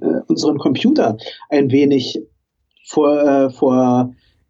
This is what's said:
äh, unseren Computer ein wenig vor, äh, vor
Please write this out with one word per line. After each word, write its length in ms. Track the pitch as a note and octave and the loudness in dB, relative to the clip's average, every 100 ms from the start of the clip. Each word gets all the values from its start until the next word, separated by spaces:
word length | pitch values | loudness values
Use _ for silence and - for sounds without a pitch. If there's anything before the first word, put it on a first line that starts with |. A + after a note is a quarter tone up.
äh, 200 | - G#2+ - | -4 -4 -4
unseren 300 | D#3+ D#3 C#3+ | -2 -2 -2
Computer 600 | D#4 - A#3+ D4 C#3 G#2+ - - - | -2 0 0 2 0 -4 -12 -18 -4
ein 200 | D3 C3+ | 0 2
wenig 500 | C3+ C#3+ C3+ - - - _ _ _ _ _ - | 2 2 0 -2 -10 -14 _ _ _ _ _ -6
vor, 360 | D#3 C#3+ D3 | 0 0 2
äh, 280 | C#3+ C#3 C3+ | 2 2 0
vor 640 | B2+ C3+ B2+ B2+ B2 B2 - _ _ | 0 0 2 2 0 -2 -8 _ _